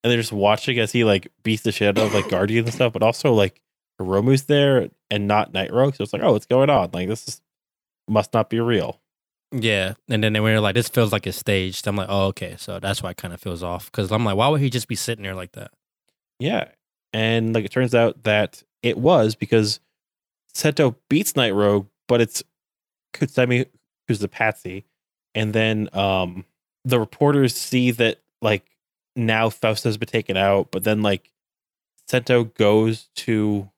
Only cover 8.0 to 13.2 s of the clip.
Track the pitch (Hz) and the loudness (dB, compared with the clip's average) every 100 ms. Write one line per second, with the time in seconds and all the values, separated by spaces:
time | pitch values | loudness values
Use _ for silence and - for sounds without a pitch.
8 | - 107 104 113 107 113 117 110 78 - | -2 0 2 -2 -2 -2 0 0 -2 -8
9 | _ _ _ _ _ 131 113 104 95 - | _ _ _ _ _ -4 -2 0 -2 -8
10 | - 113 107 107 110 110 104 107 120 - | -6 -2 0 2 2 2 2 0 0 0
11 | 110 104 - - - 98 92 92 - 101 | 2 0 -4 -8 -2 -2 -2 -6 -4 -4
12 | 95 101 95 95 90 - - 92 98 98 | -2 0 0 -2 -12 -12 -12 -8 -6 -6
13 | 92 87 | -6 -12